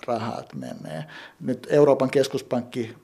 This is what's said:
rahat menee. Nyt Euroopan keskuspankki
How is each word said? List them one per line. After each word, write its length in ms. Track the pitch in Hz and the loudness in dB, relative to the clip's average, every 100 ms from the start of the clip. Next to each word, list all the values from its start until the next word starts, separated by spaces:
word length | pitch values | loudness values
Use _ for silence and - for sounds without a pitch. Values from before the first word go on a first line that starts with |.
| - | -4
rahat 480 | 117 113 - - | -4 -2 -6 -10
menee. 520 | - 64 - - 78 156 - - - | -10 -10 -12 -10 -10 -10 -14 -20 -10
Nyt 280 | - 123 - | -4 -4 2
Euroopan 400 | 147 147 131 131 | 6 6 6 4
keskuspankki 840 | 139 131 131 - 123 120 127 110 113 | 2 2 -2 -2 -4 -4 -6 -6 -8